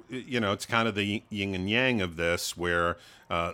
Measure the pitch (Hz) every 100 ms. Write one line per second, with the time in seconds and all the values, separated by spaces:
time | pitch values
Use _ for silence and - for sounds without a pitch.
0 | - 131 - 123 104 101 - 117 113 101
1 | 104 104 - 107 98 95 95 110 131 120
2 | 90 80 85 85 - - 87 85 85 85
3 | - - - 85 85